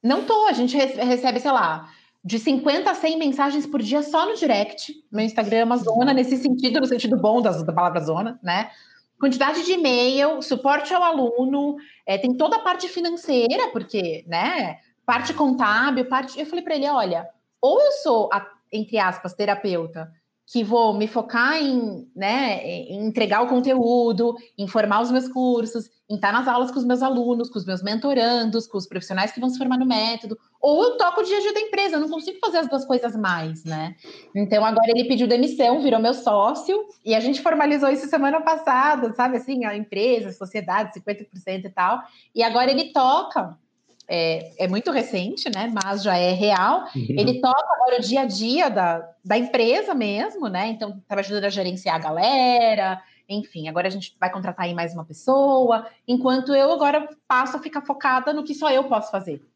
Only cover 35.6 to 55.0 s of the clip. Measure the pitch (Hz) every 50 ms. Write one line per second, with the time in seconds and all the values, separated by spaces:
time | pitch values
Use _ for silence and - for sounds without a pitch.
35.6 | 269 240 247 311 285 285 233 226 220 226 262 262 - 247 208 208 196 220 294 302
36.6 | - - 381 415 415 403 - _ _ 214 220 220 226 254 285 269 - 349 320 302
37.6 | 302 302 294 294 277 269 269 269 269 285 - 311 277 277 285 320 311 320 320 311
38.6 | 320 - 254 254 269 294 302 247 247 226 220 - 247 254 254 240 247 - 277 254
39.6 | 240 214 208 208 214 - - 190 208 247 254 226 208 196 185 - 202 185 _ 214
40.6 | 190 165 180 202 220 208 214 190 190 - 208 208 208 - _ 185 185 - 190 190
41.6 | 185 196 190 - 180 180 220 247 - - _ - _ _ _ 220 226 233 220 240
42.6 | 247 262 277 262 330 - - - 262 254 269 330 381 - - - 196 175 165 _
43.6 | _ _ _ _ _ _ _ _ _ _ - 170 165 165 160 160 160 160 - -
44.6 | 185 185 185 208 247 381 311 - - - - 190 180 202 349 - - 339 214 190
45.6 | 208 240 226 208 - 196 196 202 196 208 185 180 180 180 185 180 208 208 202 185
46.6 | 185 208 285 359 - - - 135 120 113 135 143 202 - 254 254 - 254 254 277
47.6 | 311 - 330 - 247 254 247 247 233 196 226 269 269 233 196 190 214 226 247 311
48.6 | 359 285 214 196 180 175 165 165 165 - - _ _ 185 208 226 247 254 - 254
49.6 | 226 226 247 359 427 403 359 269 226 208 202 202 233 440 440 403 311 220 185 180
50.6 | 196 226 226 220 220 208 202 196 - _ 208 196 196 196 202 208 196 202 190 202
51.6 | 190 180 180 180 - 190 165 165 160 156 156 165 185 226 277 269 254 254 247 240
52.6 | 233 226 220 208 196 190 190 185 - _ _ _ _ _ 196 208 208 - _ 170
53.6 | 156 156 156 170 180 190 190 202 180 - _ _ 185 180 - 196 185 185 180 -
54.6 | 185 175 175 170 170 170 170 170